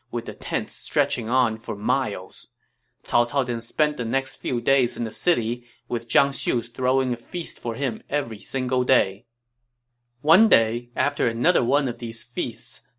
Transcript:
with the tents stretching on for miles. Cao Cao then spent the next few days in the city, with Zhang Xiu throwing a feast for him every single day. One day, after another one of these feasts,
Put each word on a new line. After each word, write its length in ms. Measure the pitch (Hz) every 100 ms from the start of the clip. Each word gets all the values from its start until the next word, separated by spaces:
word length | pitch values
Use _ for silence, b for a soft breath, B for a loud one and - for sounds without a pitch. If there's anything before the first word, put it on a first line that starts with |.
| b
with 140 | 120 113
the 80 |
tents 400 | 104 - 156 107
stretching 540 | - - 151 143 - 110
on 280 | 127 117 110
for 200 | - 104
miles. 720 | 107 135 120 95 95 - - _ _ _ _ _
Cao 260 | - 123 120
Cao 160 | 143 123
then 140 | 117
spent 360 | - - 151 147
the 80 |
next 320 | 113 135 131 -
few 240 | 165 120
days 360 | 120 139 120 117
in 80 |
the 80 | 113
city, 560 | - - 147 113 120 b b b
with 220 | 120 -
Zhang 220 | 151 139
Xiu 320 | 135 180 127
throwing 500 | 113 - 127 135 127
a 40 | 120
feast 440 | - 175 147 -
for 160 | 120 113
him 260 | 139 110 -
every 300 | 147 127 107
single 420 | - 135 127 127
day. 440 | 123 127 98 98 _ _ _ _ _ _ _ _ _ _
One 280 | 147 180 220
day, 420 | 117 113 117 120 -
after 320 | 135 - 123
another 340 | 113 147 175
one 240 | 120 143 135
of 120 | 117
these 260 | 117 113
feasts, 560 | - - 139 107 - - -